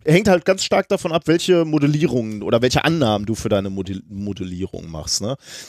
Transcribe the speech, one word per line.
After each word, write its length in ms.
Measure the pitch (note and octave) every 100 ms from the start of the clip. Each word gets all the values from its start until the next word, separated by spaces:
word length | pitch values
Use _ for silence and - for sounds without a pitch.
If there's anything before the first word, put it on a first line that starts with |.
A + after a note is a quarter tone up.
hängt 240 | - E3 G#3+
halt 160 | F#3
ganz 180 | F3+ F#3+
stark 260 | - G3 F#3+
davon 220 | G3 F3
ab, 140 | D#3+ D#3
welche 380 | E3+ - F3
Modellierungen 760 | D#3+ D3+ C#3+ D3+ D3 B2 A2 G#2+
oder 220 | F#2+ A#2
welche 220 | B2+ C#3+
Annahmen 420 | D3 E3 B2 G#2 G#2
du 80 |
für 140 | A2 A2
deine 200 | G#2 G2
Modell-, 360 | G2 F#2 G2 -
Modellierung 800 | G2+ G2+ F#2 F#2 F2+ F#2 F2 E2+
machst, 340 | D#2+ D2 -
ne? 120 | G2 C#3 - -